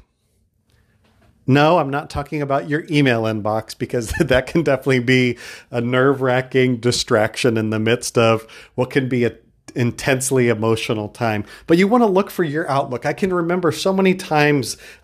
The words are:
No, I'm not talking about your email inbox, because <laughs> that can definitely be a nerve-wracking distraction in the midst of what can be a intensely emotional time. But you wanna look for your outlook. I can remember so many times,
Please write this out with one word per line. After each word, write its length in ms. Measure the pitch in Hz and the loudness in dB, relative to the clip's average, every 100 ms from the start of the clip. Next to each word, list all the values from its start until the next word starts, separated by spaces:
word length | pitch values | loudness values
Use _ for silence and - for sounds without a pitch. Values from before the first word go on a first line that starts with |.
| - _ _ _ _ _ _ _ _ _ _ _ _ _ - | -20 _ _ _ _ _ _ _ _ _ _ _ _ _ 0
No, 320 | 135 151 175 | 4 4 4
I'm 100 | 139 | 0
not 200 | 143 156 | -6 -6
talking 320 | 147 143 156 | -10 -8 -6
about 280 | 139 139 160 | -2 -4 -2
your 140 | 151 175 | -6 -2
email 320 | 147 139 117 | 2 2 2
inbox, 520 | 110 110 104 110 - - | 0 -2 -2 -4 -6 -10
because 340 | 131 127 110 | -6 -4 -4
<laughs> 100 | - | -2
that 260 | 123 127 127 | 0 0 0
can 160 | 180 | -2
definitely 380 | 151 131 143 131 | 0 0 0 0
be 400 | 120 131 123 117 - - - | 2 2 2 -2 -12 -20 -8
a 100 | 120 | -6
nerve-wracking 960 | 120 127 135 131 131 123 131 131 127 120 | 0 2 2 2 0 -2 0 2 2 2
distraction 800 | 117 120 - 113 110 - 131 113 | -2 -2 0 2 2 0 0 0
in 140 | 110 | -2
the 80 | 110 | 0
midst 360 | 110 123 - 123 | 0 0 0 2
of 300 | 113 113 - - - - | 4 2 -2 -20 -12 -6
what 160 | 127 | -2
can 180 | 147 127 | -2 -2
be 140 | 131 | 0
a 140 | 117 - _ _ - - | -2 -4 _ _ -12 -4
intensely 760 | 120 - - 131 131 131 120 | -4 -2 -2 -2 0 0 2
emotional 600 | 107 113 113 - 110 104 | 2 0 0 -2 -4 -6
time. 360 | - 117 107 - - - | -4 -4 -4 -6 -12 0
But 100 | 170 | 2
you 100 | 196 | 4
wanna 200 | 240 226 | 4 2
look 220 | 190 202 | 2 -2
for 140 | - | -4
your 260 | 165 147 170 | -4 -4 -2
outlook. 360 | 139 139 123 143 | -2 -2 -4 -6
I 80 | |
can 200 | 156 190 | -2 -2
remember 380 | 180 170 180 170 | -2 -2 0 0
so 220 | - 190 | 0 0
many 220 | 190 190 185 | 2 2 2
times, 640 | - 151 147 147 113 - - - | 0 2 4 2 -2 -8 -16 -12